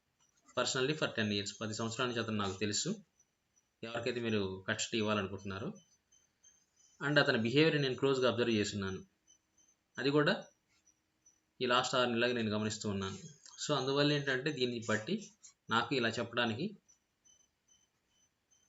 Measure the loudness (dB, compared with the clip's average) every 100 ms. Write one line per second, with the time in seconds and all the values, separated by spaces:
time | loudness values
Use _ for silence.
0 | _ _ _ _ -8 -2 0 0 0 0
1 | -2 0 0 -2 -4 -6 -6 -4 -4 -2
2 | -2 -2 -2 -2 -2 -2 -2 0 -2 -4
3 | -10 _ _ _ _ _ _ _ -10 -6
4 | -4 -2 0 0 -2 -4 -4 -4 -2 -2
5 | 0 0 -2 -6 -8 -8 -8 -10 _ _
6 | _ _ _ _ _ _ _ _ _ -6
7 | 2 4 6 4 4 6 6 4 2 2
8 | 2 4 4 4 2 2 0 -2 -4 -6
9 | -12 _ _ _ _ _ _ _ _ -2
10 | 2 4 4 0 -4 _ _ _ _ _
11 | _ _ _ _ _ -4 0 2 2 2
12 | 2 2 0 0 0 0 -2 -4 -4 -2
13 | -4 -6 -14 -20 -20 -8 -2 -2 0 2
14 | 4 2 0 -2 -2 -2 -2 -2 -2 -2
15 | -2 -6 -8 -20 -20 _ -2 0 0 0
16 | 0 -2 -4 -2 -2 -2 -6 -8 _ _
17 | _ _ _ _ _ _ _ _ _ _
18 | _ _ _ _ _ _